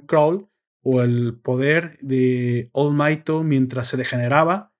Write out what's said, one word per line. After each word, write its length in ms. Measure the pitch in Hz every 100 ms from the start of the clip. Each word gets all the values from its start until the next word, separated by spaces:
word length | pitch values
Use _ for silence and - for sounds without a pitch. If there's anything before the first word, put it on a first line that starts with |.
| -
Crawl 420 | 156 151 190 196 _ _ _
o 200 | 131 127
el 380 | 123 120 120 120
poder 580 | - 127 139 160 165 -
de 680 | 139 131 127 123 123 120 113
All 220 | 139 147
Might 340 | 147 147 156 156 156
mientras 460 | 160 135 131 127 120
se 80 | 131
degeneraba 760 | 123 127 120 143 165 196 -